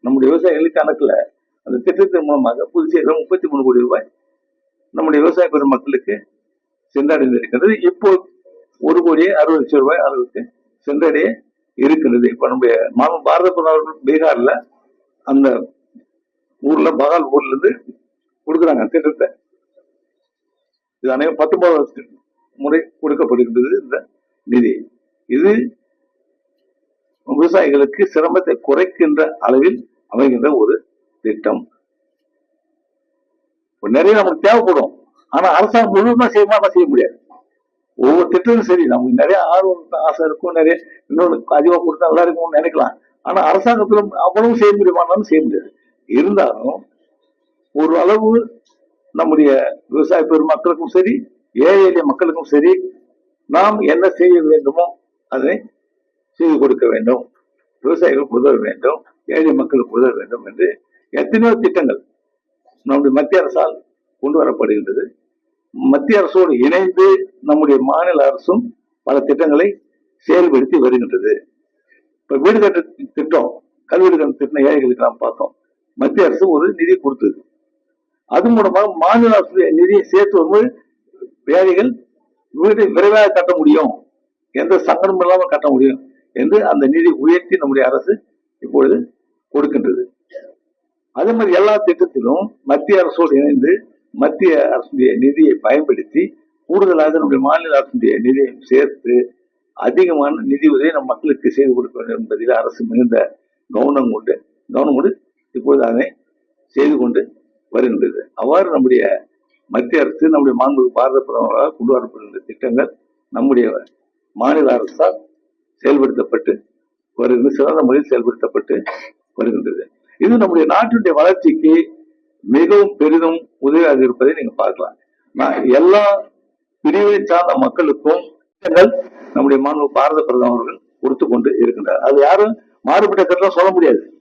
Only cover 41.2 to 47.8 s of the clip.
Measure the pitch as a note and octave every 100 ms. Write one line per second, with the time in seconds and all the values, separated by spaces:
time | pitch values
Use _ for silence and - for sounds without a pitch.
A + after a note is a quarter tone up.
41.2 | F3 D#3+ - D3 D#3 F3 E3+ D#3 E3+ D#3+
42.2 | F3 E3 E3 D3 E3 D#3 B2 - _ _
43.2 | C3+ F#3 D#3+ F#3 G3 A#3 G#3 G#3 G#3 -
44.2 | F3+ G#3 A#3 A#3 G#3 G3+ F#3 E3+ E3+ F#3+
45.2 | G#3+ D#3 C#3+ G2 - _ _ _ _ A#2
46.2 | F3 G3 C#3+ G#2+ A#2+ E3+ _ _ _ _
47.2 | _ _ _ _ _ C#3+